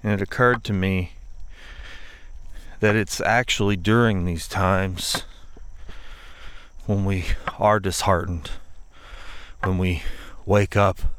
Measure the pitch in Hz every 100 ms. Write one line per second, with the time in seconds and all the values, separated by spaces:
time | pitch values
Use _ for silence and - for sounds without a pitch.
0 | 110 101 98 - 123 120 - 98 95 95
1 | 90 - - - - - - - - -
2 | - - - - - - - - 107 107
3 | 95 - - 117 127 - 101 101 87 113
4 | 117 98 87 82 - 95 95 95 95 87
5 | - - - - - - - - - -
6 | - - - - - - - - - 101
7 | 98 95 85 - - - 104 107 95 -
8 | - 90 92 85 - - - - - -
9 | - - - - - - 95 92 92 87
10 | - - - - - 104 101 107 98 90
11 | -